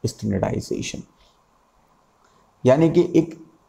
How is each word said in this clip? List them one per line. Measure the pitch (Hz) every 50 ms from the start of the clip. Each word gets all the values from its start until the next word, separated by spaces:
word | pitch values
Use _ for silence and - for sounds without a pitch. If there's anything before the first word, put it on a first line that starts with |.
| -
standardization, | 110 - - - 107 101 95 - - - - - - - - - - - - - _ _ _ _ _ _ _ _ _ _ _ _ _ _ _ _ _ _ _ _ _ _ _ _ _ _ _ _ _ _ _ -
यानी | 127 131 147 165 165
कि | 156 175 175 180 -
एक | 165 160 - - - - - _ _ _